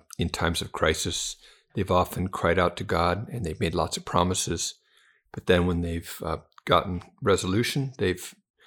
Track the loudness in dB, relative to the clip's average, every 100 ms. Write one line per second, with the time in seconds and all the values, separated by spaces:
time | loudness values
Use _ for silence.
0 | -10 -4 -4 0 0 0 -4 0 2 2
1 | -2 -4 -6 -10 -18 _ _ -4 2 2
2 | 2 -2 -4 0 2 4 2 0 -2 2
3 | 2 0 -4 -6 -6 -2 -2 0 -2 -4
4 | -2 2 2 0 -2 -4 -6 -10 _ _
5 | _ _ _ -6 2 4 4 0 -2 -4
6 | -8 -8 -6 -6 -8 -10 2 2 2 -6
7 | -8 -2 2 2 2 0 0 -2 -4 -2
8 | -2 -2 -8 -18 _ _